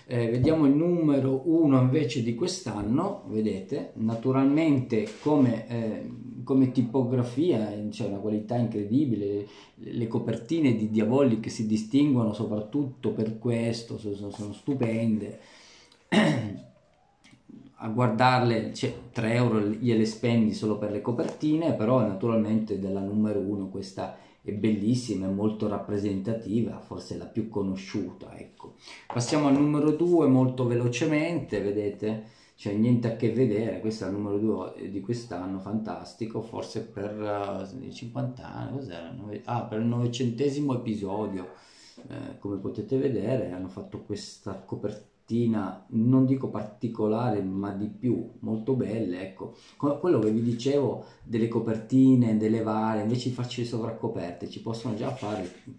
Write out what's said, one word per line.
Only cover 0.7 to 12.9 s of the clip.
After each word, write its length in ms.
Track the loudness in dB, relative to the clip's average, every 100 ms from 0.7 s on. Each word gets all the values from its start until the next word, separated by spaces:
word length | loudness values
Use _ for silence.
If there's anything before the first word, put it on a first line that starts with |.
numero 680 | 6 4 4 4 4 2 0 2
uno 340 | 4 6 6
invece 440 | 6 4 0 -2
di 120 | -2 -2
quest'anno, 880 | -2 -4 -6 -4 0 0 0 -4 -6
vedete, 640 | -2 0 -2 -4 -8 -8 -4
naturalmente 1120 | -2 -2 0 4 4 4 4 2 2 0 -2 -2
come, 460 | 2 4 4 2 -2
eh, 420 | -4 -2 -4 -8 -12 -12 -8
come 300 | 0 4 4
tipografia, 1000 | 2 2 2 2 2 0 0 2 2 0
eh, 160 | -4 -6
c'è 180 | -4 -6
una 120 | -4
qualità 400 | -2 -2 0 0
incredibile, 920 | 0 -2 0 2 2 0 -2 -4 -6 -14 -20 -18
le, 180 | -8
le 140 | -4 -2
copertine 680 | -2 -2 -4 -2 2 4 4
di 140 | 2
Diabolic 600 | 2 4 4 4 2 -2
si 180 | -4 0
distinguono 680 | 0 2 4 4 4 2
soprattutto 800 | 0 -2 -2 -2 -2 -4